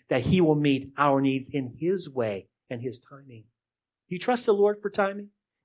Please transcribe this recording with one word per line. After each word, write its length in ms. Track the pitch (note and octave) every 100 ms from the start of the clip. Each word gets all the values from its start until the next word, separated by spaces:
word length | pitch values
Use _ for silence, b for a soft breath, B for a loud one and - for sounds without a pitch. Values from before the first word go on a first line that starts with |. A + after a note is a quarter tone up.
| -
that 140 | C3
He 180 | A#2+ F#3
will 140 | D#3+
meet 380 | D3 D3 C3+ C#3 -
our 240 | C#3+ C#3
needs 280 | C3+ C3+ C3
in 280 | C#3 B2 A2+
His 300 | E3 G3 D3+
way 380 | C3 A2 G2 - _ -
and 100 | B2
His 200 | B2+ A2
timing. 440 | _ C#3 C#3 A#2 _ _ _ _ _ _ -
Do 60 |
you 40 | F3+
trust 260 | - B3 A#3+
the 80 |
Lord 260 | G3+ G3+ G#3
for 80 | G#3
timing? 360 | G#3 G3 G3+ G#3
Do 40 | _ _ _